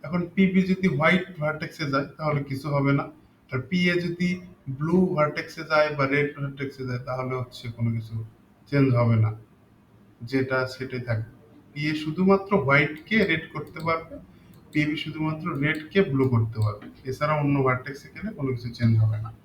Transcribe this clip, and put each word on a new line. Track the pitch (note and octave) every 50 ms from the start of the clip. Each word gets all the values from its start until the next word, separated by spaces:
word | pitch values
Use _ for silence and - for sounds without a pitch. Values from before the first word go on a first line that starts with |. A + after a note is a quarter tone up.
| -
এখন | C#3+ E3+ F3+ E3+ - -
পিবি | G3 F#3+ F#3+ F3+ F#3+ F3+ F3+
যদি | F#3+ - F#3 F3+ C#3+
হোয়াইট | C#3 D#3 E3 F3+ F#3 - - - D3+ D3+
ভার্টেক্সে | D3+ D3+ D3+ E3 - - - D#3 C#3 C3+
যায় | C#3 C#3+ C#3 -
তাহলে | - D#3+ D3+ D3 C#3 - C#3
কিছু | C3+ - - D3+ C#3+
হবে | C#3 C3+ C#3 C#3 D3
না, | D3+ - - - _ _ _ _ _ _
আর | C3+ B2+ - -
পিএ | F#3 F3+ F3+ F3+ F3 F3 F3
যদি | E3 - - F3+ F3+ F3+ - - - - _ _ C#3 C3+ C3+
ব্লু | D3+ E3 F3 F#3+ F#3 E3+ D3
ভার্টেক্সে | D3 D3+ D3+ - E3 D#3 - - E3 D#3+ D#3
যায় | D#3 D3+ D3+ D3+ D3
বা | C#3 C3+ C3+ C#3
রেড | C#3+ C#3+ C#3+ -
ভার্টেক্সে | C#3+ C#3+ C#3 C#3 - C3+ - - - C3 B2+
যায় | B2 A#2+ -
তাহলে | B2+ B2+ C3 B2+ B2+ B2+ B2+
হচ্ছে | A#2+ - - - - A#2+ A2+
কোনো | - A#2 A#2 A#2
কিছু | A#2 A2 - A2+ A2+ - - - _ _ _ _ _ _ _
চেঞ্জ | C3+ C#3+ C3+ B2+ A#2+ A#2+
হবে | A#2+ A#2 A2+ A2+ A2
না, | A2 - - - _ _ _ _ _ _ _ _ _ _ _ _ _ _ _ A#2+ A#2+
যেটা | C3+ C3+ C3 C3 C3+ C3 B2+ B2 -
সেটাই | - C3 B2+ B2+ B2 A#2 -
থাকবে। | A2+ A2 A2 - - - - - - - _ -
পিএ | - D3 D3 D3+ D#3 D#3 D#3
শুধুমাত্র | D#3 D3+ F3 F#3 F#3+ G3 G3 - - G#3 E3 B2
হোয়াইটকে | C3+ C#3 D3 D3+ D3 - - - - G#3+ A3 G3 F3
রেড | E3 D#3 - - -
করতে | D#3 D3 - - D#3 D#3
পারবে, | E3 D#3+ D#3 - - - - - - - - - - - - - -
পিবি | - D3+ D3+ D3+ D3 - -
শুধুমাত্র | D3+ D3+ D#3 D#3 D#3 D#3 D#3 D#3+ F3+ D3 C3+ C#3+
রেডকে | D#3 D#3+ D3+ - - - G3 F#3 -
ব্লু | C#3 C3+ C3 B2 A#2+
করতে | A2+ A2 A2 - A2 G#2+
পারবে, | - - - - - - - - C3
এছাড়া | C3 - D3 D3+ D3+ D3+
অন্য | C#3+ C#3+ C#3 C#3 C3
ভার্টেক্সে | C3 B2+ B2 - C#3 C#3 - - D3+ -
গেলে | D#3+ F#3 A3 A3+
কোনো | D#3 C#3 C3 C3
কিছু | A2+ A2+ A#2 -
চেঞ্জ | - A#2+ A2+ A2+ A2 A2
হবে | G#2+ - - A2
না। | - - -